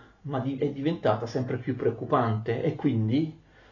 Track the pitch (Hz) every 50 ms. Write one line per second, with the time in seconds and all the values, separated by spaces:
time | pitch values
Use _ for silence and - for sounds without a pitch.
0 | - - - _ - 139 143 131 123 139 139 123 147 143 131 139 135 156 170 -
1 | - 117 107 110 117 113 - 139 123 - 131 123 - - 123 - - 117 113 -
2 | 123 - 151 135 120 113 113 110 107 - 117 117 - 147 - - - 147 123 113
3 | 110 110 120 147 165 156 156 - - - - - - -